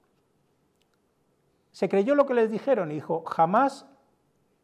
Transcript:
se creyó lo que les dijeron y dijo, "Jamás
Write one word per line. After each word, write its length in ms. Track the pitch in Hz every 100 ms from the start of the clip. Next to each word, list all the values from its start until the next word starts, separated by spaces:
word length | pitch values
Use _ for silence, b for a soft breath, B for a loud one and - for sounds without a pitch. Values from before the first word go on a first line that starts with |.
| _ _ _ _ _ _ _ _ _ _ _ _ _ _ _ _ _
se 180 | - 190
creyó 260 | 196 202 285
lo 100 | 277
que 80 |
les 160 | 247 220
dijeron 400 | 214 277 240 165
y 40 | 151
dijo, 300 | - 165 165
"Jamás 600 | - 170 214 269 - - _ _ _ _ _ _ _